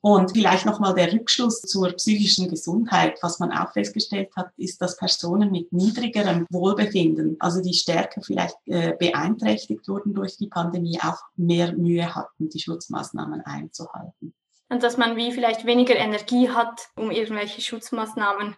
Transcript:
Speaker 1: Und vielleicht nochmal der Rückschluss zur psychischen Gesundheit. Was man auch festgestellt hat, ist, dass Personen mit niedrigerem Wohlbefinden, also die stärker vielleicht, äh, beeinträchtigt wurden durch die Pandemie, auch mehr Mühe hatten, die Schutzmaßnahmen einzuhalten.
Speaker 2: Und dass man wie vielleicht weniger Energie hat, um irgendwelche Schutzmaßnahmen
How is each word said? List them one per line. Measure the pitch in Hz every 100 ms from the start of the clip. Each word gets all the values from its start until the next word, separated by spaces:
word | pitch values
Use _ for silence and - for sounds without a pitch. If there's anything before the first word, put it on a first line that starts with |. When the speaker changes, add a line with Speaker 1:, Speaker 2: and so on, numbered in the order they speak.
Speaker 1:
Und | 214 202 185
vielleicht | 226 190 185 214
nochmal | 208 196
der | 180 175
Rückschluss | 214 - - 240 226
zur | - 196 180
psychischen | 180 - 208 202 - 180
Gesundheit. | 160 - 190 220 180 165 -
Was | 175 -
man | 170
auch | - 175
festgestellt | - 202 214 - 196 196 -
hat, | 180 -
ist, | 185 -
dass | 180 -
Personen | 180 - 170 185 208
mit | 185 170
niedrigerem | 175 196 233 233 214 196 170 170
Wohlbefinden, | 175 185 202 208 190 160 156 156 160
also | 175 180
die | 180
stärker | 175 - 170 - -
vielleicht, | - 190 180 - -
äh, | 175 165 -
beeinträchtigt | 175 143 165 220 220 214 - 214 -
wurden | 202 202
durch | 196 190 -
die | 202
Pandemie, | 175 170 180 170 165
auch | 160 165 - -
mehr | 170 170 175
Mühe | 175 170 170 170
hatten, | 156 - _ 160
die | -
Schutzmaßnahmen | - 170 - 147 - - 151 156
einzuhalten. | 147 143 160 - - - 170 _ 165 _ _ _ _
Speaker 2:
Und | 247
dass | 240 240
man | 233 226
wie | 240
vielleicht | 240 233 220 247
weniger | 240 247 240
Energie | 220 208 - 247 247
hat, | 240 233 - - -
um | 220
irgendwelche | 196 220 214 208 -
Schutzmaßnahmen | - 226 - 226 220 220 208 202 208